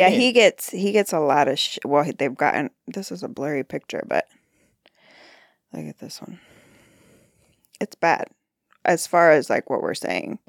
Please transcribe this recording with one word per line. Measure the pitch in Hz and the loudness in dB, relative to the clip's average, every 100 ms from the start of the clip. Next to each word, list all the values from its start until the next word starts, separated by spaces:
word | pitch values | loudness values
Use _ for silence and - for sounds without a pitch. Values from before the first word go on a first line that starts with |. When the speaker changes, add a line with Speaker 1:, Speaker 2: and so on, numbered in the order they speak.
Speaker 1:
Yeah, | 185 | 4
Speaker 2:
then | 233 | 4
Speaker 1:
he | 247 | 4
gets, | 240 202 - - | 6 6 4 -10
he | 180 196 | -4 0
gets | 208 196 | 0 0
a | 170 | 0
lot | 151 143 135 | 2 2 2
of | 139 | 0
sh-, | - - 127 | -4 -6 0
well, | 143 | 0
he, | 147 | 0
they've | - 139 131 | -2 -4 -2
gotten, | 147 - 143 _ - | -2 0 -4 _ -16
this | - 196 | -14 -12
is | 180 | -12
a | 156 | -12
blurry | 127 143 143 | -8 -6 -6
picture, | - 147 - - - | -6 -10 -10 -10 -4
but | - - _ _ _ _ _ _ _ _ _ - _ _ _ _ | -4 -4 _ _ _ _ _ _ _ _ _ -20 _ _ _ _
look | 170 151 | -14 -14
at | - | -14
this | - - | -18 -18
one. | - 175 _ _ _ _ _ _ _ _ _ _ _ _ _ - | -18 -20 _ _ _ _ _ _ _ _ _ _ _ _ _ -10
It's | - - | -10 -2
bad | 170 147 - _ _ _ _ _ - | 0 0 -4 _ _ _ _ _ 0
as | 165 - | 0 0
far | 175 170 | 4 6
as, | 156 - | 6 2
like, | - - | -4 -2
what | 131 | -4
we're | - | -4
saying. | - - 90 - - | -6 -6 -6 -6 -12